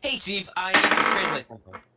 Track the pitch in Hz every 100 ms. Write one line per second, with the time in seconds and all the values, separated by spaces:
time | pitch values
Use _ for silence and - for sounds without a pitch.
0 | 285 254 190 202 185 - 185 190 - -
1 | - 190 180 131 120 110 95 92 -